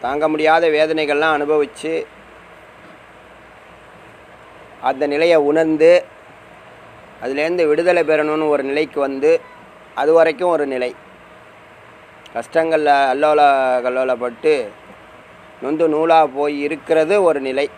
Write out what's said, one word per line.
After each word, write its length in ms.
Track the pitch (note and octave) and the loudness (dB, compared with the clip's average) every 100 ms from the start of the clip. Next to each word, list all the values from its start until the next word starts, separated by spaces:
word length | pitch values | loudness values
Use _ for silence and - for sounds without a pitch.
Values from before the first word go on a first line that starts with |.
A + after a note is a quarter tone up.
தாங்க 280 | A#2+ C#3+ D#3 | -4 -2 -2
முடியாத 400 | D#3 D#3 D#3+ E3+ | 0 2 2 2
வேதனைகள்லாம் 680 | D3+ D#3 D#3 D3+ D3 D#3+ D3+ | 0 0 -2 -2 -2 0 -2
அனுபவிச்சு, 680 | D3 D3+ C#3+ - D3+ D#3+ - - - - - - - - - - - - - - - - - - - - - - - - - - - - | -2 -2 -2 -6 -8 -8 -8 -18 -20 -20 -20 -20 -20 -20 -20 -20 -20 -20 -20 -20 -20 -20 -20 -20 -20 -20 -20 -20 -20 -20 -20 -20 -20 -8
அந்த 240 | B2+ C3 C#3+ | -6 -4 -4
நிலையை 300 | C#3+ E3 E3 | 0 2 2
உணர்ந்து, 680 | C#3+ D#3 D#3+ D#3 D#3+ F3 - - - - - - - - - - - - | 2 0 0 4 6 4 2 -20 -20 -20 -20 -20 -20 -20 -20 -20 -20 -14
அதுலேருந்து 440 | A#2 C#3 D#3 F3+ D#3+ | -8 -4 -4 0 0
விடுதலை 360 | D3+ E3+ F3 | 0 2 0
பெறணும்னு 460 | D3+ D3+ D3+ D#3 D#3 | 2 0 0 -2 -2
ஒரு 140 | D3 | -2
நிலைக்கு 380 | C3+ C#3+ D#3 D3 | -2 -4 -4 -4
வந்து, 400 | C#3 C3+ C#3+ E3 - - - - - | -6 -2 0 0 -2 -20 -20 -20 -16
அது 180 | - C#3+ | -6 2
வரைக்கும் 380 | E3 D#3+ C#3+ F3+ | 4 4 0 -2
ஒரு 160 | D#3+ D3 | -2 -2
நிலை. 280 | C3 B2+ - - - - - - - - - - - - - - | -4 -6 -8 -20 -20 -20 -20 -20 -20 -20 -20 -20 -20 -20 -20 -14
கஷ்டங்கள்ல 560 | - - D#3+ D#3+ D#3+ D3 C#3+ C#3 | -12 -4 -2 0 0 2 2 2
அல்லோல 280 | C3 D3+ D3+ C#3+ C3+ C3 B2+ | 0 2 4 4 4 0 0
கல்லோலப்பட்டு, 840 | B2 B2+ C3 B2 B2 A#2 D#3 D3 G#2+ G#2+ - - - - - - - - | -2 -2 -2 -2 -6 -4 -2 0 -2 -12 -20 -20 -20 -20 -20 -20 -20 -12
நொந்து 260 | B2 D#3 E3 | -8 -2 0
நூலா 380 | D3+ E3 E3 D3+ | 0 2 2 2
போய் 260 | C3 D3 D3 | 0 -4 -4
இருக்கிறது 600 | C#3+ D3+ - D#3+ D#3 G#3 | -6 -8 -2 0 2 2
ஒரு 180 | F3+ D3 | 2 0
நிலை. 300 | C3+ C3 C#3+ | -4 -4 -6